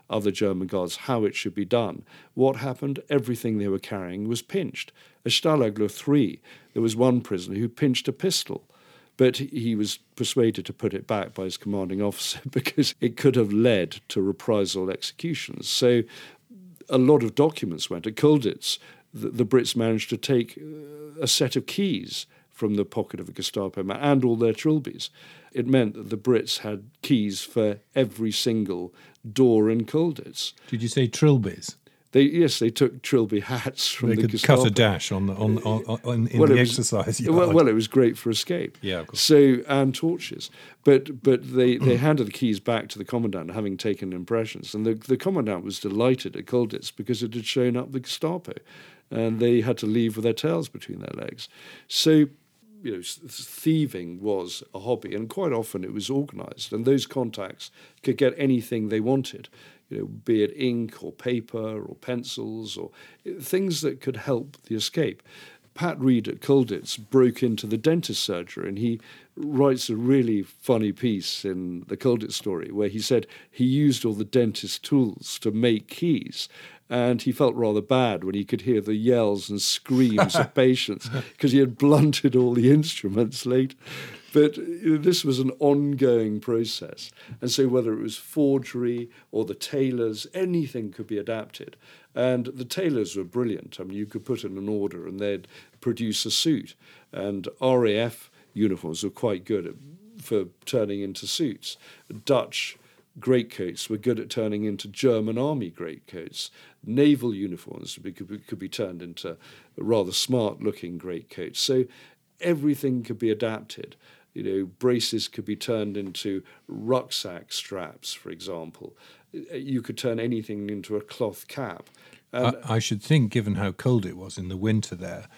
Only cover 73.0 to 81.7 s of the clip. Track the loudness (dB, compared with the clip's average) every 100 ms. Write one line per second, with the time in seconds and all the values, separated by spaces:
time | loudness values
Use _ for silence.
73 | 0 0 0 -10 -10 0 2 4 4 4
74 | 0 -2 0 2 2 0 -6 -8 0 2
75 | 2 -2 -10 -6 -2 2 2 2 -2 -4
76 | 0 0 -2 -10 -12 -14 -20 -20 -6 -2
77 | 0 0 0 2 2 2 0 0 2 2
78 | 2 0 -2 -4 -2 -2 2 0 2 0
79 | 4 4 4 0 -2 -4 -2 -2 0 4
80 | 4 4 4 2 0 4 4 4 0 -6
81 | -6 -8 -8 -2 4 6 4